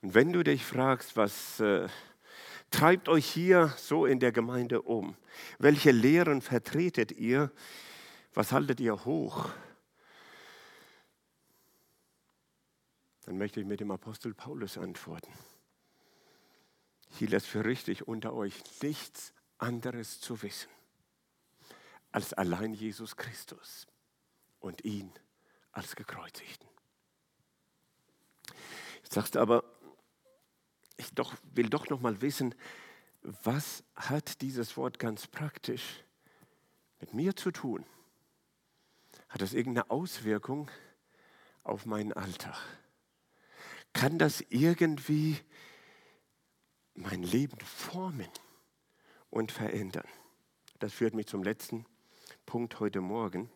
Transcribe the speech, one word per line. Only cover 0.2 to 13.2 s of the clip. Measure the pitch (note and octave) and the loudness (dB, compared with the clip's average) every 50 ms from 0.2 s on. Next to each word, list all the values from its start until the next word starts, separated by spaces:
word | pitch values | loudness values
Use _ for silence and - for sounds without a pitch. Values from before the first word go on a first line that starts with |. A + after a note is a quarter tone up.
| - E3 F3 | 8 8 6
du | F3+ E3+ | 4 4
dich | D3 C#3+ C3 A#2 | 4 4 2 0
fragst, | - - B2 B2+ C3+ C3+ B2 - - - | -4 0 2 4 4 4 2 0 -6 2
was, | A2+ G#2+ G2 - - - - - - | 2 2 2 2 -4 -10 -12 -2 0
äh, | A2 G#2 G2+ F2 F#2 F#2 - - - - - _ _ - - - - - - - - _ | 4 4 4 4 2 0 -6 -10 -18 -20 -20 _ _ -20 -20 -20 -18 -16 -16 -18 -10 _
treibt | - - - D#3+ F3+ F#3 - - | 0 6 8 8 8 6 6 6
euch | E3 D#3+ C#3 | 6 6 6
hier | - - E3 F3 F3+ F#3 F3+ E3 D3+ C#3 | 4 -2 0 8 10 10 10 10 8 4
so | - - - D#3 D#3 E3 | -4 -2 0 2 4 6
in | C3 C#3 B2+ | 4 4 6
der | B2+ B2 A2+ | 4 4 4
Gemeinde | A#2 A2+ A#2 B2 B2 B2 A#2 B2 A#2 - | 4 0 2 0 -2 -2 0 0 0 0
um? | - A#2 A2+ F#2 - - - _ - - - - - - - | 0 -2 0 0 -4 -8 -12 _ -20 -18 -16 -16 -16 -6 8
Welche | - C#3+ D3 C#3+ - D3+ | 8 8 8 10 10 8
Lehren | C3 A#2 A2 C3 D3+ E3+ F3 D#3 D3 C3 | 10 10 10 8 8 8 6 6 4 2
vertretet | - - B2+ A#2 - - - D3 F3 F3+ E3 - A2+ - - | 2 2 0 0 0 0 0 0 0 2 2 0 0 0 -2
ihr? | - - A2+ B2 C#3 D3 C3+ - - - - - - - - - - - - - - - _ _ | -4 0 2 4 4 4 2 -2 -10 -20 -18 -18 -18 -18 -18 -18 -20 -20 -20 -20 -20 -20 _ _
Was | - G#2+ - B2+ | 0 2 4 4
haltet | C#3 D3 C#3 C3 A#2+ | 2 4 2 0 2
ihr | C3 A#2 G#2+ G#2 - | 2 2 2 0 0
hoch? | A#2+ D3 E3 C#3 - - - - - - - - - - _ _ _ _ _ _ - - - - - - - - - - - - - - - - - - _ _ _ _ _ _ _ _ _ _ _ _ _ _ _ _ _ _ _ _ _ _ _ _ _ _ _ _ _ _ _ _ _ _ _ _ _ _ _ _ _ _ _ _ _ | 0 0 0 0 -2 -4 -4 -6 -6 -6 -10 -16 -20 -20 _ _ _ _ _ _ -20 -20 -20 -20 -20 -20 -20 -20 -20 -20 -20 -20 -20 -20 -20 -20 -20 -20 _ _ _ _ _ _ _ _ _ _ _ _ _ _ _ _ _ _ _ _ _ _ _ _ _ _ _ _ _ _ _ _ _ _ _ _ _ _ _ _ _ _ _ _ _